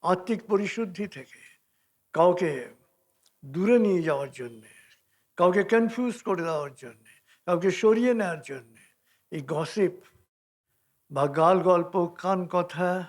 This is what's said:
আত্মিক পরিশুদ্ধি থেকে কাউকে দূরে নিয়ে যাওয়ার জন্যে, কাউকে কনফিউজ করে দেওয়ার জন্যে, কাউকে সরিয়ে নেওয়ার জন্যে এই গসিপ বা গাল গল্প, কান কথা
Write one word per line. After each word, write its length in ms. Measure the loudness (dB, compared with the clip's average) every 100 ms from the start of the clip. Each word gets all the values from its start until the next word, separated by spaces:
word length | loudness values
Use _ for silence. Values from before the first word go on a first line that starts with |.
আত্মিক 360 | 0 -2 -2 -6 0
পরিশুদ্ধি 540 | -2 -2 -6 -8 -8 -12 -12
থেকে 240 | -20 -20 -20 _ _ _ _ _ _
কাউকে 360 | 2 4 4 -2 -4 -10 -18 _ _ _ _ _ _
দূরে 320 | -12 -4 2 4
নিয়ে 160 | 4 2 0
যাওয়ার 220 | -2 -4 -10
জন্যে, 320 | -14 -14 -20 -20 _ _ _ _ _ 2
কাউকে 240 | 4 4 2
কনফিউজ 440 | 2 2 0 -4 -4 -4
করে 140 | -4 -2
দেওয়ার 260 | -4 -6 -12
জন্যে, 300 | -20 -20 _ _ _ _ -2
কাউকে 240 | 0 2 2
সরিয়ে 300 | 4 4 4 2
নেওয়ার 220 | -2 -6 -12
জন্যে 320 | -16 -16 _ _ _ _ _ _
এই 100 | -12 -6
গসিপ 420 | -6 -4 0 -2 -2 -20 _ _ _ _ _ _ _ _ _ _
বা 140 | -2 -2 2
গাল 180 | 4 4 4
গল্প, 260 | 2 2 -2 -4 -4
কান 180 | -4 -4 -2
কথা 360 | -4 -4 -4 -4 -4